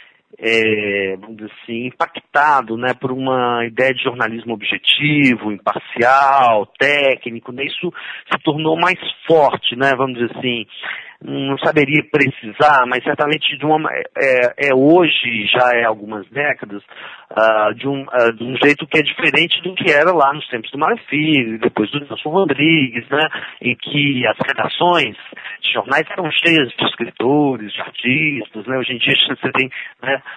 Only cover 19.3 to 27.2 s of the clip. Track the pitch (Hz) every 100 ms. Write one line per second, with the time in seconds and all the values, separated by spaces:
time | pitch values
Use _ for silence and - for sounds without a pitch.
19.3 | 147 165 - 180 180 190 143 170 170 139
20.3 | 151 - 120 - 143 170 233 - 143 156
21.3 | 143 113 110 120 - 107 143 143 117 151
22.3 | 185 170 135 156 160 131 117 - 143 156
23.3 | - - - 120 117 - 147 143 127 113
24.3 | - 127 123 - - 175 170 117 - -
25.3 | - - - - 120 117 147 160 202 156
26.3 | - 170 160 120 - - - 120 -